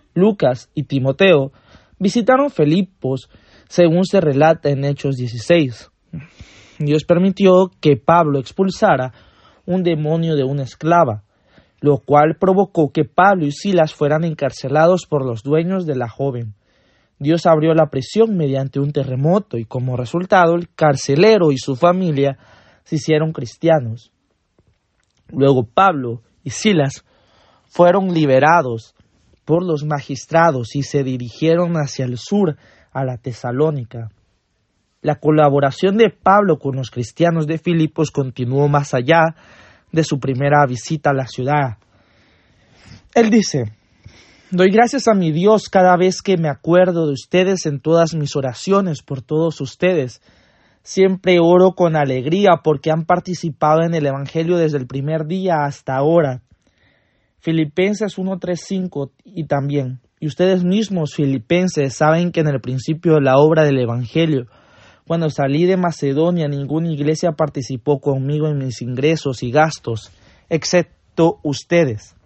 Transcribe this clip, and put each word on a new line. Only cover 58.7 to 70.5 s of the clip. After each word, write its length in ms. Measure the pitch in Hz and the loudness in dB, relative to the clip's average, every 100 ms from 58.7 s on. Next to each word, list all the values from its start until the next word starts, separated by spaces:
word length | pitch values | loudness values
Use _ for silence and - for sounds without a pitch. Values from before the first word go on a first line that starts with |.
| 190 185 147 139 _ | -6 -6 -8 -10 _
y 220 | - 190 147 | -16 -12 -4
también, 560 | 143 139 143 127 127 _ _ | -4 -2 -4 -4 -10 _ _
"Y 80 | 156 | -10
ustedes 380 | - 185 180 175 | 0 0 2 0
mismos, 500 | 202 202 185 151 - | 0 -2 -4 -6 -2
filipenses, 800 | 143 135 - 175 185 151 135 | -2 -2 -2 0 0 -2 -4
saben 400 | - 151 160 175 | 0 2 2 0
que 80 | 170 | 0
en 80 | 156 | -2
el 100 | 135 | -2
principio 540 | 123 131 - 156 170 | -4 -6 -6 -2 2
de 80 | 156 | 2
la 160 | 135 131 | 4 4
obra 260 | 156 160 | 4 4
del 160 | 151 135 | 2 2
Evangelio, 680 | 120 120 117 160 165 139 120 _ _ _ _ _ _ | -2 -4 -4 -2 0 -2 -6 _ _ _ _ _ _
cuando 240 | 165 160 | -4 -4
salí 340 | 143 139 143 180 | -2 -2 0 2
de 100 | 185 | 2
Macedonia, 720 | 175 156 139 135 170 175 147 | -2 -2 -2 0 0 0 -2
ninguna 440 | 143 135 156 170 | -4 -4 -4 -4
iglesia 400 | 147 143 156 175 | -2 -2 0 -2
participó 680 | 156 156 147 127 131 - 139 | -2 -4 -4 -8 -6 -2 -2
conmigo 480 | 143 135 135 151 156 | -2 -4 -4 -4 -2
en 120 | 143 | -4
mis 240 | 131 110 | -6 -8
ingresos 580 | 120 127 147 165 143 120 | -8 -2 0 0 -4 -6
y 80 | 123 | -2
gastos, 600 | 139 156 - - 113 - _ _ _ | 0 0 -2 -8 -10 -10 _ _ _
excepto 880 | _ | _